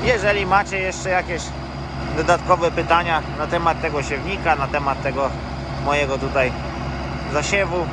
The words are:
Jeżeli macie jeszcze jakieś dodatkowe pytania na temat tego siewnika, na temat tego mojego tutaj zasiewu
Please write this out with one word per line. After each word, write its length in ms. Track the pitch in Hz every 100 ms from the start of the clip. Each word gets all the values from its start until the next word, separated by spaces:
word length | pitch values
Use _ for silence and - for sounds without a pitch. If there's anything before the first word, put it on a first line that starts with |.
Jeżeli 420 | 226 240 202 208 190
macie 340 | 196 196 196
jeszcze 300 | 190 185 190
jakieś 340 | 180 170 170 - - - - - - - -
dodatkowe 540 | 160 170 - 180 170
pytania 500 | 165 165 170 170 160 135 143
na 100 | 151
temat 340 | 170 170 165
tego 220 | 165 147
siewnika, 520 | 139 139 156 196 170 151
na 120 | 135
temat 340 | 147 139 131
tego 280 | 139 131 135 127 - - 135 135 139
mojego 320 | 147 143 135
tutaj 340 | 135 139 127 123 - - - - - - -
zasiewu 520 | 147 143 202 190 180 156